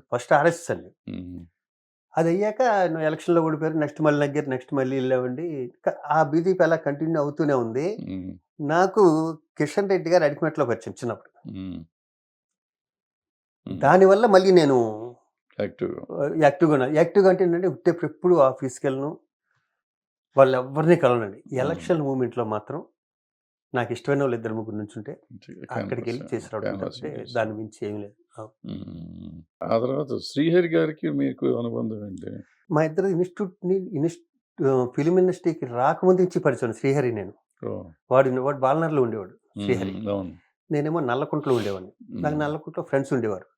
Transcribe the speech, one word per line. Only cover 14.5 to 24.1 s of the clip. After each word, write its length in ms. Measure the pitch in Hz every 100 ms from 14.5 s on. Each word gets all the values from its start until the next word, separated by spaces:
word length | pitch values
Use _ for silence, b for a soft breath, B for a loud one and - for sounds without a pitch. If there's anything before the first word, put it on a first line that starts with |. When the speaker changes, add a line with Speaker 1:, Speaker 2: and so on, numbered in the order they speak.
Speaker 1:
నేను 640 | 180 151 131 113 107 120 123 _ _ _ -
Speaker 2:
యాక్టివ్గా. 720 | 101 - - - - 165 143 160
Speaker 1:
యాక్టివ్గా 320 | 147 139 165
ఉన్నా. 140 | 147 127 151
యాక్టివ్గా 300 | 170 202 190
అంటే 140 | 185
ఏంటంటే, 240 | 185 170 185
ఉట్టేప్పుడు 420 | 135 - 170 151
ఎప్పుడు 240 | - 180
ఆఫీస్కి 520 | 175 135 127 131 - 143
వెళ్ళను, 320 | 135 143 156 _ _ _ _ _ _ _ _ _ _ _ 139
వాళ్ళు 220 | 135 131
ఎవరిని 380 | 127 139 156 170
కలవనండి. 420 | 131 123 107 98
Speaker 2:
ఉమ్. 200 | - 127
Speaker 1:
ఎలక్షన్ 400 | 135 165 - 175
మూమెంట్లో 440 | 139 131 123 117
మాత్రం 400 | 110 107 - 143 - _ _ _ _ _ _ _ _
నాకు 180 | 127 117
ఇష్టమైన 280 | 117 -